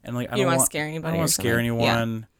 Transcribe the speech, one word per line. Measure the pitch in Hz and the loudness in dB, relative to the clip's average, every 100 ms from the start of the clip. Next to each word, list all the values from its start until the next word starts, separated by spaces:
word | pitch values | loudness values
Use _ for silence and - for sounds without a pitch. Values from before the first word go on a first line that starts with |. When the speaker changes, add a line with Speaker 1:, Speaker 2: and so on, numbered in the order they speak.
Speaker 1:
And, | - 123 | -6 -6
like, | 123 | -2
I | |
Speaker 2:
You | 123 | 0
don't | |
Speaker 1:
don't | 180 | 2
Speaker 2:
wanna | 165 | 2
Speaker 1:
want, | - | 2
Speaker 2:
scare | 151 151 | 0 -6
Speaker 1:
I | |
Speaker 2:
anybody | 160 160 | -6 -2
Speaker 1:
don't | |
Speaker 2:
or | 165 | 0
Speaker 1:
wanna | 160 | 0
scare | - 120 117 | 0 2 2
Speaker 2:
something. | 117 117 | 2 2
Yeah. | 117 117 | 2 2
Speaker 1:
anyone. | 117 113 113 | 0 -4 -10